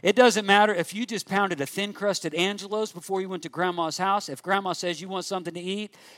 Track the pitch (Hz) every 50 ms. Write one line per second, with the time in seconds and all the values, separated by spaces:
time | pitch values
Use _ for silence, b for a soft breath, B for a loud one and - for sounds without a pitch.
0 | - 185 208 220 247 240 185 214 202 196 196 208 208 214 202 170 165 - 180 208
1 | 240 - 233 185 - - 190 196 202 185 180 139 139 - - 190 202 202 202 -
2 | 196 208 180 - - 160 147 170 180 196 208 202 196 196 208 214 220 214 - 175
3 | - - 190 190 190 185 185 170 151 165 - 160 180 185 175 175 165 160 147 -
4 | 185 196 196 208 - - 139 - - 180 196 196 196 185 165 - - 175 170 151
5 | 180 190 190 185 175 - 196 185 175 170 165 175 175 185 196 208 214 202 B B
6 | B B B